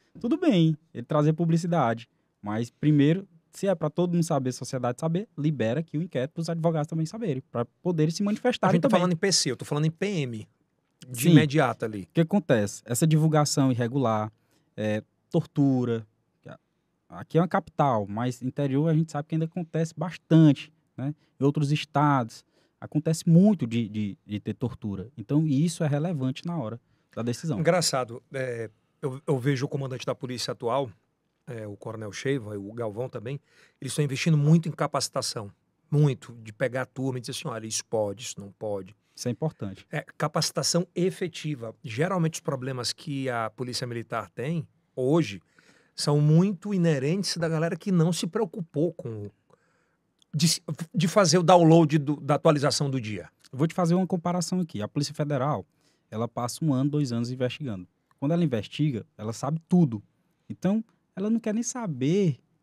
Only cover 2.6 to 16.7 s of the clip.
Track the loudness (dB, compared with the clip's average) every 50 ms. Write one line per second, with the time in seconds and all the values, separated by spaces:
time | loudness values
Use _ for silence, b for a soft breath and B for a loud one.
2.6 | -6 -6 -6 _ 2 4 6 6 6 6 4 2 -2 -10 _ _ _ _ -10 -4
3.6 | -2 -2 0 0 -2 -2 0 0 0 2 2 0 0 0 0 0 -2 -2 -4 -6
4.6 | -8 -8 -6 -4 -2 -2 -2 -2 -2 -2 -2 -2 -4 -6 _ -4 -2 -2 0 0
5.6 | 0 0 0 -2 -4 -4 -6 -6 -6 -4 -4 -4 -4 -4 _ -6 -6 -4 -2 0
6.6 | 0 0 0 0 -2 -2 -2 -4 -4 -4 -6 -6 -4 -4 -4 -4 -6 _ -4 -4
7.6 | -4 -4 _ _ -4 -2 0 2 2 2 0 0 -2 -2 -2 -2 0 -2 0 2
8.6 | 2 2 4 4 4 4 4 4 4 2 2 2 0 2 2 2 0 0 -4 -4
9.6 | -6 -4 -2 0 0 0 -2 -2 -4 -4 -2 -2 -4 -4 -6 -10 -12 -14 _ _
10.6 | _ _ _ _ _ _ _ -20 -18 -12 -6 0 6 8 8 8 8 6 4 2
11.6 | 2 2 0 -2 -6 -6 -6 -8 -10 -2 0 0 2 2 2 0 2 4 4 4
12.6 | 2 0 -4 -8 -8 -6 0 2 4 4 4 4 4 4 4 4 2 2 2 2
13.6 | 2 2 2 2 0 -2 0 0 0 2 0 0 -2 -4 -8 _ _ _ _ _
14.6 | _ _ _ -4 -2 -2 -2 -4 -6 _ _ _ _ _ -2 -2 -2 -2 0 2
15.6 | 2 4 2 2 0 -2 -2 -4 -6 -10 _ _ _ _ _ _ -20 -20 -20 -20
16.6 | _ _